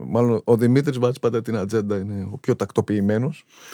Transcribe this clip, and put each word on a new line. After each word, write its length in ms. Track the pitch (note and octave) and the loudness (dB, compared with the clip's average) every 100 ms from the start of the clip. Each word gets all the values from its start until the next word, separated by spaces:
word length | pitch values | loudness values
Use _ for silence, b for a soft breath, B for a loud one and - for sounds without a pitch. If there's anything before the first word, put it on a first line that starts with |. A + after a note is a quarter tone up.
| B1+ | -2
Μάλλον 340 | G#2+ A#2+ A2 | 2 2 2
ο 120 | - A#2 | 2 2
Δημήτρης 420 | A#2+ C3 D3 B2+ | 4 2 2 0
βάζει 200 | B2 B2 | 0 0
πάντα 220 | A#2+ A#2 | -2 -2
την 140 | A2+ A2+ | -2 -4
ατζέντα, 400 | G2 A2+ G#2 G2+ | -2 -2 0 -4
είναι 320 | G2+ G2+ F#2+ | -4 -6 -8
ο 60 | A#2+ | -6
πιο 180 | - A#2 | -4 -2
τακτοποιημένος. 880 | G2 - - G#2 G2+ G#2+ B2 - _ B B | -2 -2 0 2 2 2 -2 -6 _ B B